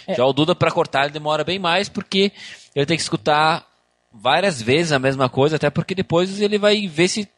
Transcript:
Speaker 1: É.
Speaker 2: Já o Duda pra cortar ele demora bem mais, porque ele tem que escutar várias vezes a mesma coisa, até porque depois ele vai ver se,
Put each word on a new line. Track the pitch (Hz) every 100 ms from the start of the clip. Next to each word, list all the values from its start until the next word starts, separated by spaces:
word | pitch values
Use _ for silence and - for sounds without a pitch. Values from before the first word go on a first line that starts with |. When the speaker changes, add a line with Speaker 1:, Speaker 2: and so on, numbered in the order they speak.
| -
Speaker 1:
É. |
Speaker 2:
Já | 185
o | 131
Duda | 135 156
pra | 175 165
cortar | 165 156 135
ele | 143
demora | 151 151 151
bem | 151 190
mais, | 180 175 208
porque | - - 190 202 - - - - -
ele | 143
tem | 165
que |
escutar | - 160 - 151 156 165 - _ _ _ _
várias | 113 113 151 196 139
vezes | 110 143 170
a | 143
mesma | 131 135 127
coisa, | - 143 156
até | 147
porque | - -
depois | 185 185 165 185 196
ele | 208 208
vai | 208 208 202
ver | 147 180
se, | - 208